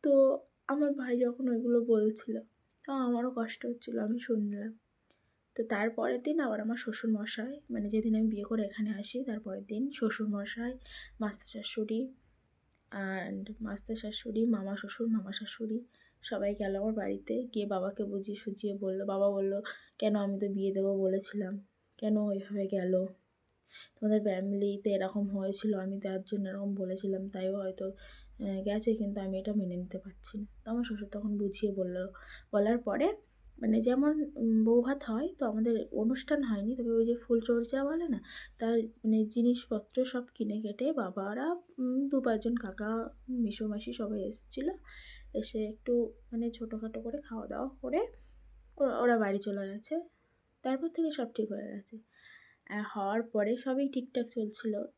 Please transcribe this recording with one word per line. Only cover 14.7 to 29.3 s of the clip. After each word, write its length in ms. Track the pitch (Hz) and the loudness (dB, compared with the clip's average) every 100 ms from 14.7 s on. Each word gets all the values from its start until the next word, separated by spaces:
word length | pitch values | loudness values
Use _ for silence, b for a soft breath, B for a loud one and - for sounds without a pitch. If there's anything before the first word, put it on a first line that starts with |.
| 202 | -6
শ্বশুর, 320 | - - 233 | -8 -4 0
মামা 240 | 220 190 | 0 -2
শাশুড়ি 540 | 208 214 - 220 220 240 b b b | -8 -10 -8 -4 -4 -6 b b b
সবাই 340 | - 208 202 208 | -8 -2 0 0
গেল 200 | 196 196 | -2 0
আমার 180 | 208 | 0
বাড়িতে। 540 | 220 196 196 196 226 247 | 0 -2 -4 -2 -4 -2
গিয়ে 120 | 220 202 | -2 0
বাবাকে 380 | 190 190 190 | 0 -2 -2
বুঝিয়ে 320 | 202 202 202 202 | -4 -4 -4 -6
সুঝিয়ে 420 | - 196 208 202 | -8 -4 -4 -2
বলল। 280 | 196 190 202 | -2 -2 0
বাবা 260 | 196 202 | 4 4
বলল, 300 | 196 196 196 208 B B - | 4 0 0 -4 B B -2
"কেন, 160 | 214 208 | 2 2
আমি 240 | 202 196 | 2 0
তো 80 | 202 | -2
বিয়ে 240 | 196 196 | 0 0
দেবো 240 | 196 196 196 | 2 2 2
বলেছিলাম, 680 | 190 190 190 208 185 202 - _ _ - | 2 2 -2 -6 -4 -6 -12 _ _ -4
কেন 200 | 214 214 | 2 2
ওইভাবে 500 | 208 196 196 202 196 | 2 -2 -2 -2 0
গেল? 380 | 196 185 185 190 - _ _ _ _ B B B _ | 0 4 2 2 -6 _ _ _ _ B B B _
তোমাদের 220 | 214 214 | 2 4
ফ্যামিলিতে 680 | 208 185 196 202 202 202 208 | 4 0 0 0 0 0 0
এরকম 380 | 196 190 202 202 | 2 0 0 0
হয়েছিল, 460 | 196 190 196 214 | 0 -2 0 0
আমি 260 | 196 190 196 | 0 -2 -4
তার 220 | 196 190 | -4 -4
জন্য 280 | 190 208 190 | -4 -4 -4
এরকম 260 | 196 202 196 | -4 -4 -2
বলেছিলাম, 540 | 185 190 196 196 196 | -2 -2 -2 -2 -4
তাইও 280 | 190 185 196 | -4 -2 -2
হয়তো, 320 | 190 190 190 | -4 -4 -6
আহ, 760 | 196 - - - - 196 190 | -8 -18 -20 -20 -8 -4 -2
গেছে, 320 | 196 208 220 220 | 0 0 0 0
কিন্তু 260 | 202 202 | 0 -2
আমি 180 | 190 | -2